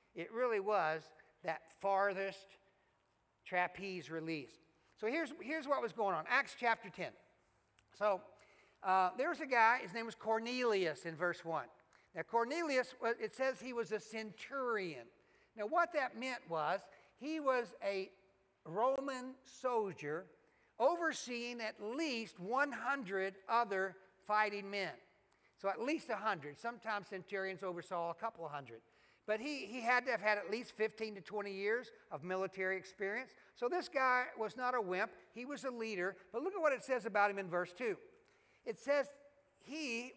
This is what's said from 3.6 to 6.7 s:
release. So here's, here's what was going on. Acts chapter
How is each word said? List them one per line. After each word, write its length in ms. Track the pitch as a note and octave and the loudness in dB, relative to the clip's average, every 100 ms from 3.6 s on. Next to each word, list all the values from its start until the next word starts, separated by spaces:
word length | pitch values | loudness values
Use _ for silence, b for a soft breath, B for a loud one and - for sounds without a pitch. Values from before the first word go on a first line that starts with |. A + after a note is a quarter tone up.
| F3 F3+ G3 F3+ C#3 | 2 -2 -6 -6 -6
release. 420 | E3 D#3+ D#3 A#2+ - _ b b b | -6 -4 -4 -6 -16 _ b b b
So 60 | G#3+ | -2
here's, 240 | D#4 C#4 D4+ | 0 -2 -6
here's 260 | A#3 D#4+ C#4 | -6 -2 0
what 160 | C4+ | 0
was 100 | A#3 | 0
going 220 | A3+ G3+ | 0 2
on. 100 | D#3+ D#3 | 2 4
Acts 260 | C4 C4+ - | 2 2 2
chapter 320 | A#3+ | 2